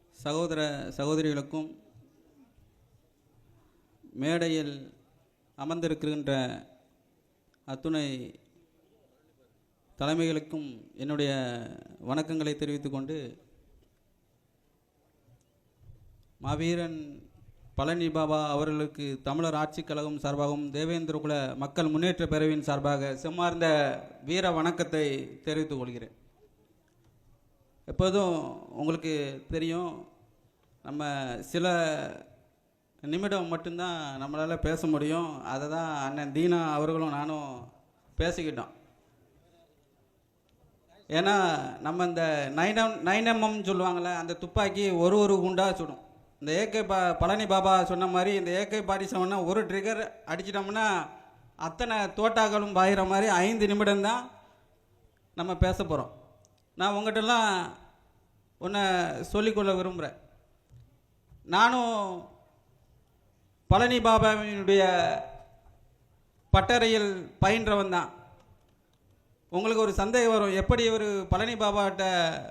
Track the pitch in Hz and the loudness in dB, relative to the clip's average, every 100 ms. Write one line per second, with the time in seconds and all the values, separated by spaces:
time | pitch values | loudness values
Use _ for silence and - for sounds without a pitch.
0 | _ - 147 156 170 156 151 139 - - | _ -10 -4 -2 0 -2 -2 -4 -8 -4
1 | 143 156 156 143 139 156 156 - - - | 0 2 0 -2 -4 -6 -8 -12 -20 -20
2 | - _ _ _ 262 _ _ _ _ _ | -20 _ _ _ _ _ _ _ _ _
3 | _ _ _ _ _ _ _ _ _ _ | _ _ _ _ _ _ _ _ _ _
4 | - 113 143 170 165 160 147 143 131 - | -16 -6 0 0 0 0 -2 -8 -14 -20
5 | _ _ _ _ _ - 139 165 165 156 | _ _ _ _ _ -10 -6 -2 -2 -2
6 | 151 151 139 135 127 - - - _ _ | -4 -4 -2 -2 -2 -6 -14 -20 _ _
7 | _ _ _ _ _ _ - 135 160 160 | _ _ _ _ _ _ -14 -8 -4 -2
8 | 143 131 120 - _ _ _ _ _ _ | -2 -6 -10 -16 _ _ _ _ _ _
9 | _ _ _ _ _ _ _ _ _ - | _ _ _ _ _ _ _ _ _ -6
10 | 143 160 165 156 151 160 143 117 - - | -2 0 0 -2 -4 -10 -10 -14 -18 -10
11 | 135 147 143 135 123 120 117 - - - | -6 -2 0 -2 -4 -6 -10 -14 -18 -12
12 | 113 143 156 160 151 147 147 147 143 135 | -4 -4 -2 -2 -4 -4 -4 -6 -6 -6
13 | 135 156 123 - _ _ _ _ _ _ | -6 -8 -10 -16 _ _ _ _ _ _
14 | _ _ _ _ _ _ _ _ _ _ | _ _ _ _ _ _ _ _ _ _
15 | _ _ _ _ _ _ _ _ - - | _ _ _ _ _ _ _ _ -20 -20
16 | - - _ - 135 151 165 170 170 156 | -20 -20 _ -10 -4 -2 0 -2 -4 -8
17 | 147 - - - - - - - 143 170 | -12 -14 -20 -20 -20 -20 -12 -4 -2 0
18 | 165 156 156 156 151 143 156 151 151 147 | -2 0 0 0 0 -2 -2 -2 -4 -6
19 | 143 135 139 147 165 151 151 156 156 151 | -8 -8 -4 -2 0 0 -2 -6 -8 -6
20 | 151 147 143 143 143 147 147 139 160 170 | -6 -6 -4 -2 -2 -2 -4 -4 -2 -2
21 | 160 151 151 147 131 131 139 156 160 156 | -4 -4 -2 -2 -4 -6 -6 -2 0 2
22 | 175 175 165 151 156 151 147 143 143 143 | 2 0 0 2 2 2 0 0 0 0
23 | 139 135 160 175 175 170 165 151 139 131 | -2 -4 -6 -2 -2 2 2 4 2 -2
24 | - - 135 180 185 165 165 170 160 160 | -10 -12 -4 0 2 2 0 0 -2 0
25 | 147 135 131 - - 151 156 139 123 120 | 0 -2 -8 -10 -6 -4 -4 -6 -8 -10
26 | 113 - _ _ _ _ _ _ _ _ | -14 -20 _ _ _ _ _ _ _ _
27 | _ _ _ _ _ _ _ _ - 143 | _ _ _ _ _ _ _ _ -8 0
28 | 185 196 190 165 135 - - - 151 165 | 2 2 2 -2 -6 -12 -14 -6 -2 -2
29 | 160 151 143 135 - 165 165 170 175 151 | -2 -4 -6 -10 -8 -4 -2 -4 -6 -10
30 | - _ _ _ _ _ _ _ - 147 | -18 _ _ _ _ _ _ _ -12 -8
31 | 147 139 131 117 - 170 180 175 160 151 | -6 -6 -6 -8 -6 -2 0 2 0 -2
32 | 143 - - - _ _ _ _ _ _ | -6 -12 -18 -20 _ _ _ _ _ _
33 | 143 165 202 196 170 165 170 170 180 170 | -6 -4 -2 -2 -2 -4 -6 -6 -6 -6
34 | 147 135 139 151 160 165 151 160 160 151 | -8 -8 -8 -4 -2 -2 -2 0 0 0
35 | 151 165 165 143 98 135 147 160 165 147 | 0 -2 -4 -6 -8 -6 -6 -6 -4 -4
36 | 135 143 143 143 175 175 160 147 156 160 | -6 -6 -4 0 2 2 2 0 0 -2
37 | 160 143 147 156 143 123 120 - _ _ | -2 -4 -6 -6 -10 -14 -18 -20 _ _
38 | _ - 165 170 156 123 - - - _ | _ -4 -2 -2 -6 -6 -10 -14 -20 _
39 | _ _ _ _ _ _ _ _ _ _ | _ _ _ _ _ _ _ _ _ _
40 | _ _ _ _ _ _ _ _ _ - | _ _ _ _ _ _ _ _ _ -20
41 | - 156 196 202 180 151 131 - 151 175 | -4 0 2 4 4 2 -4 -6 -4 0
42 | 180 170 160 147 139 147 180 214 226 220 | 0 2 0 0 -2 0 0 2 0 0
43 | 170 208 226 226 214 214 185 190 185 175 | 2 2 2 2 2 0 -2 0 2 0
44 | 175 175 170 170 175 214 202 190 202 175 | -2 -4 -6 -8 -2 0 0 2 0 4
45 | 175 208 202 196 175 185 190 175 156 - | 6 6 6 4 4 4 2 2 -6 -10
46 | - - - - 147 165 220 220 196 190 | -16 -20 -20 -10 -2 0 0 -2 0 2
47 | 180 165 170 214 214 196 190 185 175 180 | 2 2 2 2 2 4 6 6 4 0
48 | 185 180 185 196 175 185 202 214 190 196 | 0 2 2 0 0 -2 -2 -2 -2 -2
49 | 190 185 185 196 170 202 220 190 202 220 | -2 0 0 0 0 0 0 -2 -2 -4
50 | 214 - - 170 190 196 196 214 220 180 | -6 -10 -8 -8 -4 -4 -4 0 0 0
51 | 143 - - - - - 165 165 240 220 | -4 -12 -20 -20 -20 -8 -8 -4 -2 -2
52 | 196 - 226 226 214 208 208 185 185 196 | -2 0 2 4 4 2 2 4 6 6
53 | 190 196 214 180 190 226 202 202 202 196 | 4 4 4 4 4 4 2 4 4 4
54 | 202 247 254 - - _ _ _ _ _ | 2 -2 -4 -16 -20 _ _ _ _ _
55 | _ _ _ - 175 170 185 185 170 147 | _ _ _ -8 -2 2 2 2 -2 -2
56 | 120 - - _ _ _ _ - 190 202 | -4 -10 -20 _ _ _ _ -4 -2 0
57 | 220 214 220 240 214 185 170 - - _ | -2 0 2 4 2 0 -2 -10 -20 _
58 | _ _ _ _ _ - 180 202 196 180 | _ _ _ _ _ -10 -4 0 2 2
59 | 170 139 - 202 214 208 196 185 185 180 | 0 -4 -4 0 2 2 2 0 -2 -6
60 | 147 - - - _ _ _ - - _ | -8 -10 -20 -20 _ _ _ -20 -20 _
61 | _ _ _ - - 180 233 254 240 220 | _ _ _ -20 0 6 6 6 0 -2
62 | 196 175 - - _ _ _ _ _ _ | -4 -6 -12 -20 _ _ _ _ _ _
63 | _ _ _ _ _ _ - 196 240 247 | _ _ _ _ _ _ 2 4 6 4
64 | 226 220 220 214 214 202 190 196 185 180 | 6 6 6 2 -2 -2 4 6 6 4
65 | 170 - - - - - - - _ _ | 2 -2 -6 -14 -20 -20 -20 -20 _ _
66 | _ _ _ _ _ 190 190 240 226 220 | _ _ _ _ _ 4 6 4 4 4
67 | 202 190 - - 190 226 214 202 190 180 | 0 -4 -6 0 2 2 2 0 2 -2
68 | 151 - - - _ _ _ _ _ _ | -2 -8 -20 -20 _ _ _ _ _ _
69 | _ _ _ _ - 175 220 220 214 196 | _ _ _ _ -6 -2 0 2 2 2
70 | 196 247 226 220 202 190 190 240 226 220 | 2 4 6 4 4 2 4 4 4 2
71 | 208 202 175 180 226 226 208 202 196 190 | 0 -2 0 0 0 0 0 2 0 0
72 | 190 180 165 156 - | 0 2 2 -2 -10